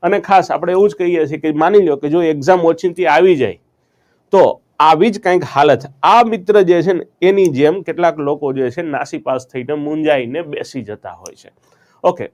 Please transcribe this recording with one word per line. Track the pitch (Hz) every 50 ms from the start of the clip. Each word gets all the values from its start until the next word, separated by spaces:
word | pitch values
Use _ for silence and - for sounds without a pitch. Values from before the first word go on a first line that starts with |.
| 175
અને | 175 202 196
ખાસ | - - 196 190 - -
આપણે | 156 147 170 180 180
એવું | 190 202 208
જ | 202
કહીએ | - 180 175 175 165 156
છીએ | 139 156 156
કે | - 156 147
માની | 151 160 180 208 208
લ્યો | 185 160 143
કે | 139 147 147
જો | 156 180 170
એક્ઝામ | 160 156 143 135 170 180 175
ઓચિંતી | 165 165 160 165 - 180 170 175 180
આવી | 156 147 160 180 185 175
જાય | 135 123 101 87 _ _ _ _ _ _ _ _ _ _ _ _ _ _ -
તો | 202 190 151 - - - _ _ _ -
આવી | 151 156 160 156 202 233
જ | 196 -
કંઈક | - 180 180 180 180
હાલત | - - 139 147 147 131 135 - - - - -
આ | 170 208 240 240
મિત્ર | 226 226 185 180 - 202 208 190
જે | 175 180 170 156
છે | 196 185
ને | 165 - _ _ - 170
એની | 190 196 196 190
જેમ | 170 139 127 147 151 180 196 170
કેટલાક | 170 156 165 175 165 156 156
લોકો | 143 143 147 139 147 135 135
જે | 135 131 127
છે | 127 175 165
નાસીપાસ | 156 143 131 143 - 165 147 - 135 131 123 123 _ -
થઈને | 127 123 131 151
મૂંઝાઈને | 151 147 147 156 156 151 151 147 135 123 113 135 165 170
બેસી | 147 147 - 120 - - 135 107
જતા | 101 107 - - 95
હોય | 85 85 87 - -
છે. | _ _ - _ _ _ _ _ _ _ _ _ _ -
ઓકે, | 180 175 - 104 -